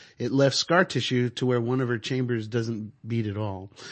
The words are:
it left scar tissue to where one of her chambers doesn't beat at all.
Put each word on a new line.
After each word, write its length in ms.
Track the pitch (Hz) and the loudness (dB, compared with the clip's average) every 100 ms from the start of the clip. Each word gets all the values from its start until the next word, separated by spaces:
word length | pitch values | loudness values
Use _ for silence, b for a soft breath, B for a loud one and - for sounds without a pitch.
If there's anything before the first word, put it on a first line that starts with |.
| B - | B -8
it 140 | 117 | 0
left 220 | 131 139 | 4 4
scar 300 | - - 170 | 4 2 4
tissue 460 | 185 139 - 123 123 | 4 0 0 0 0
to 160 | - 127 | 0 0
where 140 | 123 | 2
one 200 | 117 131 | 2 0
of 80 | 123 | 0
her 80 | 120 | -2
chambers 500 | - 131 127 117 107 | -2 -2 -2 -2 -2
doesn't 460 | 120 113 113 107 - 113 | -2 -2 -4 -8 -14 -6
beat 180 | 117 104 | -2 -2
at 120 | 98 | -4
all. 320 | 107 95 98 B B | -6 -6 -12 B B